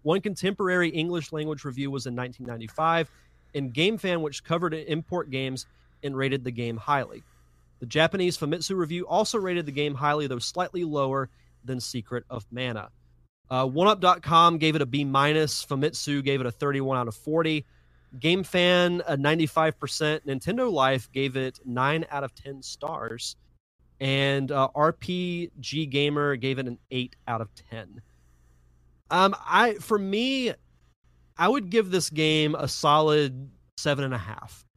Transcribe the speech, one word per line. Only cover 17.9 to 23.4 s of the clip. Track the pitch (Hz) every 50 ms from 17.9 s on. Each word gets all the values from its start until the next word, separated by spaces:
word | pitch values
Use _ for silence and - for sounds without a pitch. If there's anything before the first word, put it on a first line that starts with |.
| _ _ _ _ - 127
GameFan, | 120 160 175 190 185 - - 180 175 180 180 175 175 175 175 175 -
a | - 151 139
ninety-five | 139 147 156 170 165 151 - 160 160 160 151 _
percent. | 151 139 - - 156 151 151 156 _
Nintendo | 147 135 131 - 170 202 247 254 247
Life | 185 143 131 131 135 127 113 -
gave | - 135 135 135 123
it | 135 131 131 - - -
nine | 127 120 123 131 139 151 160 165 -
out | 147 139 139
of | 123 _
ten | - - 139 139 135
stars. | 127 - - _ - 147 160 139 113 113 113 117 - - - _